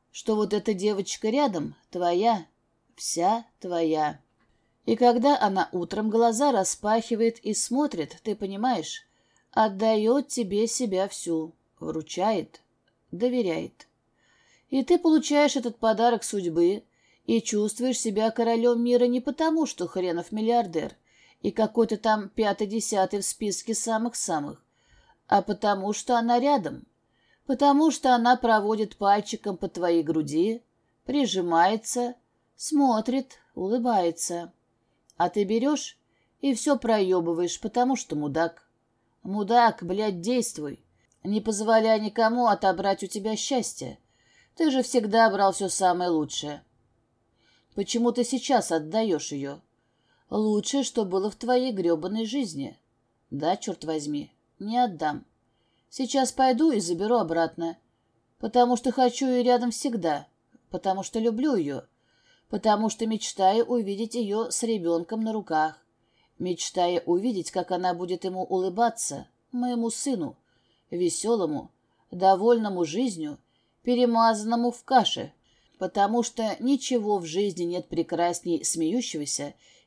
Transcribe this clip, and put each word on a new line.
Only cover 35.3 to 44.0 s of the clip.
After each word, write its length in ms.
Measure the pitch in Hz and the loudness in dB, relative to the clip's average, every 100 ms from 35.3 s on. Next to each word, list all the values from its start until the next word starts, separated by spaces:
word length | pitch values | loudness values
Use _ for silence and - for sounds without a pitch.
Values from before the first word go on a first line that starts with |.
| 208 | 0
берешь 520 | 196 226 269 302 - - _ _ _ _ | 0 2 2 0 -4 -16 _ _ _ _
и 140 | 277 | -2
все 220 | 240 - 269 | 0 0 0
проебываешь, 840 | 233 220 185 185 170 170 175 - | 2 2 4 2 0 0 -2 -4
потому 340 | 214 240 247 | -4 0 0
что 220 | 254 - 147 | 0 -4 -6
мудак. 520 | 147 147 165 - _ _ _ _ _ _ | -4 -2 -2 -4 _ _ _ _ _ _
Мудак, 640 | - 202 202 233 233 - | -8 -4 2 4 4 2
блядь, 360 | 175 190 214 180 | -4 -2 -2 -2
действуй. 640 | 180 247 - - 151 - _ _ _ _ | -2 0 -2 -4 -10 -10 _ _ _ _
Не 180 | 190 214 | -4 -4
позволяй 600 | 214 208 214 226 220 214 | -2 -2 2 4 4 2
никому 480 | 214 214 226 240 240 | 0 0 2 2 2
отобрать 540 | 202 196 180 196 196 | 2 2 0 0 -2
у 40 | 190 | -4
тебя 300 | 214 202 220 | -6 -4 -4
счастье. 640 | - 262 - - 127 - | -2 -2 -4 -8 -12 -14